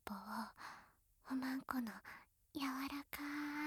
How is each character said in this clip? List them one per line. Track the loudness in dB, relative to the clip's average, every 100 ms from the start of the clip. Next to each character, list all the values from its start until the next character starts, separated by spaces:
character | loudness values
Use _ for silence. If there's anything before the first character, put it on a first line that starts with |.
| -2
ぽ |
を、 | -6 -2 -2 -2 -6 -12 -12 -16 -20 _ _ 0
お | 2
ま | 4 2
ん |
こ | 2 2
の | 2 -2 -10 -14 -16 _ _
柔 | 0
ら | 2 2 0 -2 -4
か | -4 -2 0 0 2